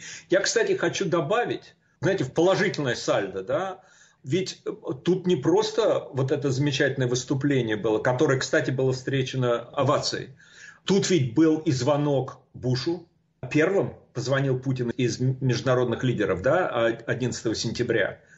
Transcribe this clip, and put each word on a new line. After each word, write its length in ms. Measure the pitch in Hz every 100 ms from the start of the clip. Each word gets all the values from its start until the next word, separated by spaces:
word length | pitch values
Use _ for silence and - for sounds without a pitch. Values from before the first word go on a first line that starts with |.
| - - -
Я, 100 | 175
кстати, 320 | - 233 196
хочу 320 | 185 170 -
добавить, 720 | 180 170 151 226 226 - - _ _ _
знаете, 240 | 165 190
в 80 | 131
положительное 640 | - 180 170 196 - 135 110
сальдо, 480 | - 139 95 95
да, 360 | 95 147 190 185 _ _ - _
ведь, 360 | 123 170 - - -
э, 40 | - - 127
тут 240 | 170 180 180
не 80 | 165
просто 720 | 156 190 214 - 202 - -
вот 200 | 135 131
это 180 | 147 139
замечательное 560 | 127 147 131 139 131 123
выступление 680 | 123 - 135 143 135 113 104
было, 240 | 110 107
которое, 400 | 131 127 151 131
кстати, 320 | - 160 139
было 200 | 131 131
встречено 680 | 127 - 135 131 131 123 117
овацией. 720 | - - 131 135 - 98 - - - - - -
Тут 240 | - 196 196
ведь 260 | 175 127
был 240 | 156 160 156
и 120 | 160
звонок 680 | 131 123 147 147 135 131 - _
Бушу. 540 | - 127 127 170 175 - _ _ _ 131
Первым 400 | 147 170 196 127 - -
позвонил 440 | 127 120 135 139 127
Путин 300 | 135 127 117
из 320 | 123 123 -
м-, 160 | 131 127
международных 640 | 131 113 135 123 120 113
лидеров, 380 | 127 101 95 90
да, 260 | 127 170 180
а, 200 | - 117
одиннадцатого 680 | 117 - 120 123 - 117
сентября 680 | 107 117 - 117 110 - - _